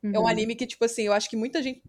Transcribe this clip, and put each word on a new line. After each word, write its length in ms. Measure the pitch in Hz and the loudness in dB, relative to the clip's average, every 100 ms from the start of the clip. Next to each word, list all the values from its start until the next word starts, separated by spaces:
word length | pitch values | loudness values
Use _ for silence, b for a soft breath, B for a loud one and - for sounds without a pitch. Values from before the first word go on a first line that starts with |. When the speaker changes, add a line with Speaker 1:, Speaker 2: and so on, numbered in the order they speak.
Speaker 1:
É 160 | 208 208 | -2 2
um 40 | |
Speaker 2:
Uhum. 40 | 226 | 2
Speaker 1:
anime 280 | 220 220 226 | 2 0 -2
que, 120 | 247 | -6
tipo 160 | - 233 | -2 -2
assim, 180 | 233 | 0
eu 100 | 208 | 2
acho 160 | 202 220 | 2 2
que 60 | 220 | -4
muita 240 | 240 320 | -2 -2
gente, 180 | 262 254 | -4 -6